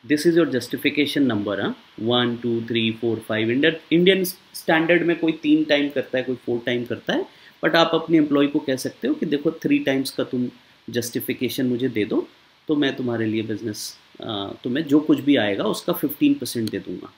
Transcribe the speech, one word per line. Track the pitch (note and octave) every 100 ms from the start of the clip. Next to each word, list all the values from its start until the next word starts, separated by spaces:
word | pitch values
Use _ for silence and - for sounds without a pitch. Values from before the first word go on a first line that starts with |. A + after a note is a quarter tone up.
| A2+
This | D3 F3
is | E3
your | D#3
justification | B2+ - B2+ D3 D3+ C3+ D3+ C3
number, | G#2+ G#2 G2
हाँ, | C#3 B3+ - -
One, | A2 B2 A#2+ A#2
two, | A#2+ A#2
three, | A2+ A#2 A2+
four, | A2 A#2 G#2+
five। | - A2 A2+
Indian, | B2+ D#3+ D#3+ -
Indian | E3 F3+ F#3+ F3+ - _
standard | - - D#3+ D#3+ F3
में | E3 E3
कोई | D#3+
तीन | D#3 D3+ D#3
time | D3+ C#3+ C#3+
करता | C3+ - C3
है, |
कोई | B2+ B2
four | - A#2 B2
time | A#2+ A#2
करता | G#2+ -
है, | C4 G3 - - _ E3
but | E3
आप | D#3+
अपने | D#3+ D#3+ D#3+
employee | D3 C#3+ C#3+
को | D3
कह | D3 C3
सकते | C3 - A#3
हो |
कि | D4+ F3+
देखो | C#3+ D#3+
थ्री | D#3+ D3 C#3+
times | C#3+ C3+ C3+
का | -
तुम | B2+ B2+ B2 - _ _ -
justification | A#2+ A2+ C3 C3 A#2+ A#2+ A#2 B2+
मुझे | A#2+ C3
दे | A2 G2+
दो, | C#4+ - _ _ _ -
तो | D3
मैं | C#3 C3
तुम्हारे | B2+ A#2 A2
लिए | A2
business, | G#2+ G#2 A2 G#2 - - _ -
अ, | - G#2 G2 -
तुम्हें | C3 B2+
जो | D#3+ D#3
कुछ | D3+ C#3
भी | B2+ C3+
आएगा | G#2 G2+
उसका | G3+ F#2+ -
फिफ्टीन | F3 - - D3
परसेंट | C#3+ A#2+ B2 G#2+
दे | G2
दूंगा। | F#2 F2+ -